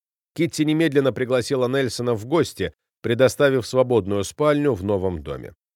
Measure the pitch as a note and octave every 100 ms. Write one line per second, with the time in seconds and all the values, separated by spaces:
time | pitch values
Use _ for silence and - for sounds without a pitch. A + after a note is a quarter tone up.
0 | _ _ _ - E3+ - D3+ D#3 E3 C#3
1 | C3+ A2 B2 B2+ - C3+ B2 C3+ B2+ -
2 | B2 A2+ A#2 E3 B2 - F2 - _ _
3 | G#2+ A#2 B2+ - C#3+ C3 G#2+ C3 B2 A#2
4 | F#2 G2+ F#2+ - D3+ D3 D3 G#2 G2 G2+
5 | F#2 F2 C#2+ C2+ A#1 - _